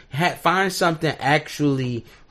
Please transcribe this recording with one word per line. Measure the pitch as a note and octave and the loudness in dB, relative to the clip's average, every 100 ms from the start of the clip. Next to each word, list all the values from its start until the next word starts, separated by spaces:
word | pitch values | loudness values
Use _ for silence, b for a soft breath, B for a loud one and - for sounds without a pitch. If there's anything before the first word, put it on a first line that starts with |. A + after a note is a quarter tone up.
| B | B
ha-, | C3+ F3 B2+ | -2 -2 0
find | E3 F#3 F#3+ | 0 2 0
something | F3+ F3+ D#3+ D#3 - | 0 0 0 -2 -2
actually | C3+ D3+ - - D3 C3+ B2+ A#2+ - b b | 2 2 0 -2 0 0 -2 -6 -10 b b